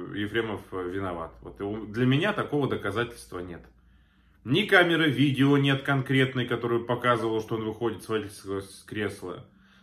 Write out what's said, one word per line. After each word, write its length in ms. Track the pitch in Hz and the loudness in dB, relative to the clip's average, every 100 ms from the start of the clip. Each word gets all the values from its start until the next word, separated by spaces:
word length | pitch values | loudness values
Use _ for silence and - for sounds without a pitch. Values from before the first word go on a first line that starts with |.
| 90 | -8
Ефремов, 480 | 92 101 110 113 98 - | -6 -4 -2 -2 -6 -8
э, 160 | 92 90 | -8 -6
виноват. 440 | 98 98 85 80 - | -4 -6 -6 -10 -12
Вот 180 | 87 - | -18 -8
его, 240 | 101 110 | -6 -6
для 220 | 104 107 127 | -6 0 2
меня 260 | 135 202 | 4 0
такого 380 | 202 107 147 123 | -2 -2 -2 0
доказательства 720 | 107 101 104 120 - - 90 | -2 -4 -4 -4 -8 -14 -12
нет. 200 | 90 85 - _ _ _ _ _ _ _ | -10 -14 -18 _ _ _ _ _ _ _
Ни 180 | 107 160 | 0 0
камеры 480 | 208 190 170 165 160 | 6 6 6 4 2
видео 480 | 123 143 131 143 143 | 4 2 6 6 6
нет 240 | 139 135 | 4 2
конкретной, 640 | 147 139 131 135 127 127 120 | 0 -2 2 2 2 0 -2
которая 320 | 117 117 117 | -2 0 0
показывала, 640 | 117 120 123 117 113 110 | 0 0 2 2 2 -2
что 140 | 107 113 | -2 -4
он 80 | 110 | -4
выходит 360 | 107 117 104 | -2 -4 -4
с 60 | - | -4
водительского 540 | 110 101 - 98 98 | -4 -4 -12 -6 -6
с-, 200 | 98 - | -8 -18
кресла. 640 | - 107 101 - 90 85 - _ _ _ | -10 -4 -4 -6 -12 -12 -16 _ _ _